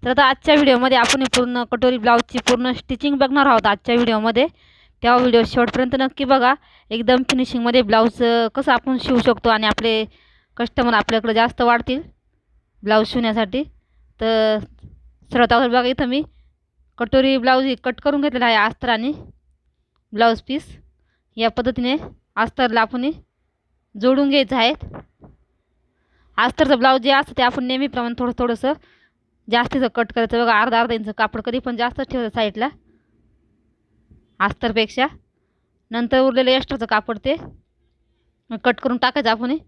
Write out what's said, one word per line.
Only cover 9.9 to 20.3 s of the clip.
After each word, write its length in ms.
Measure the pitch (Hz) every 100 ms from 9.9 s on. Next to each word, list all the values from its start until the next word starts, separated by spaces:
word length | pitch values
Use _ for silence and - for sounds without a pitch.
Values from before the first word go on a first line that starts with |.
| 220 214 _ _ _ _ -
कस्टमर 380 | 233 - 240
आपल्याकडे 400 | 226 208 226 220
जास्त 260 | 220 233 -
वाढतील 420 | 240 233 240 262 339 _ _ _ _ _ _ _
ब्लाऊज 240 | 202 214 220
शिवण्यासाठी. 560 | 254 233 214 214 254 302 _ _ _ _ _
तर 380 | 220 226 220 214 - - - - - _ _
सर्वात 200 | 247 240
अगोदर 160 | 240 254
बघा, 200 | 240 247
इथं 180 | 262 269
मी 160 | 262 311 _ _ _ _ _ _ -
कटोरी 380 | 233 269 262 269
ब्लाऊज 280 | 240 262
ही 100 | 269
कट 260 | 247 262 247
करून 200 | 294 285
घेतलेला 260 | 294 247 240
आहे 100 | 220
अस्तर 320 | 208 - 247
आणि 240 | 220 240 302 - - _ _ _ _ _ _ _
ब्लाऊज 300 | 208 233